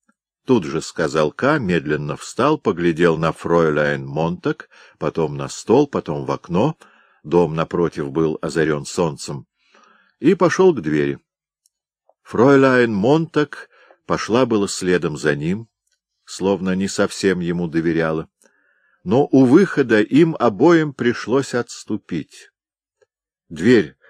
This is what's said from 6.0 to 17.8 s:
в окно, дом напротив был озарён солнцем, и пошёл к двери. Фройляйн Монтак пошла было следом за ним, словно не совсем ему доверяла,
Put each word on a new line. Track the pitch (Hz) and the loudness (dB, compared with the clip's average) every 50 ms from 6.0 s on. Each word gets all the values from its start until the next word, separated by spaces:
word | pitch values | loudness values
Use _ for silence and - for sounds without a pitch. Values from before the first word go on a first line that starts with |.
| - - 76 73 67 | -6 -6 -8 -8 -6
в | 65 | -6
окно, | 69 67 - - 85 90 117 156 160 - - _ _ _ _ _ _ _ _ | -6 -8 -6 -4 -2 0 0 0 -2 -6 -18 _ _ _ _ _ _ _ _
дом | 76 85 87 87 78 78 | 0 2 2 2 2 0
напротив | 80 80 - - 87 85 78 - 82 76 69 | -4 -4 -4 -2 -2 -2 -2 -2 -6 -8 -4
был | 67 80 80 78 78 - | -2 -2 0 0 -2 -4
озарён | - 80 69 82 78 76 76 73 71 | -8 -4 -2 0 0 0 0 -4 -6
солнцем, | - - - 90 80 71 - - - 76 69 - _ _ _ _ _ _ _ _ _ _ _ _ _ _ _ | -8 -4 -2 -2 -2 -4 -8 -12 -12 -12 -14 -14 _ _ _ _ _ _ _ _ _ _ _ _ _ _ _
и | 117 156 196 | 0 0 2
пошёл | 185 185 165 - - 190 185 165 | 2 2 0 2 4 4 4 4
к | 117 | 2
двери. | 78 78 76 73 71 71 69 - _ _ _ _ _ _ _ _ _ _ _ _ _ _ _ _ _ _ _ _ _ | -2 -2 0 0 0 -2 -4 -8 _ _ _ _ _ _ _ _ _ _ _ _ _ _ _ _ _ _ _ _ _
Фройляйн | - - 98 117 139 139 135 135 135 127 123 120 117 110 | -6 0 4 6 6 6 6 6 6 4 4 2 2 0
Монтак | 98 95 123 147 165 165 156 - 151 151 - - - - _ _ _ _ _ _ _ _ | 0 2 2 2 2 0 -2 -2 -2 -2 -2 -6 -18 -20 _ _ _ _ _ _ _ _
пошла | - 85 80 - - 104 120 131 | -4 -4 -4 -2 0 0 0 2
было | 120 113 104 98 | 2 0 -2 -2
следом | 95 - - 95 90 90 85 78 80 76 | -4 -6 -6 -2 0 0 0 0 -4 -6
за | 69 - 78 73 | -2 -2 -2 -2
ним, | 71 73 82 95 110 117 _ _ _ _ _ _ _ _ _ _ _ _ | -2 -4 -4 -4 -6 -8 _ _ _ _ _ _ _ _ _ _ _ _
словно | - - - 92 95 101 87 90 92 92 | -18 -10 -4 -2 -2 0 0 -2 -4 -2
не | 92 98 | -2 -4
совсем | 95 - - 101 92 - - - 98 92 90 | -4 -2 -2 -2 -2 -2 -2 0 0 0 0
ему | 87 85 87 87 87 | -2 -4 -4 -4 -4
доверяла, | 82 73 82 | -2 -4 -2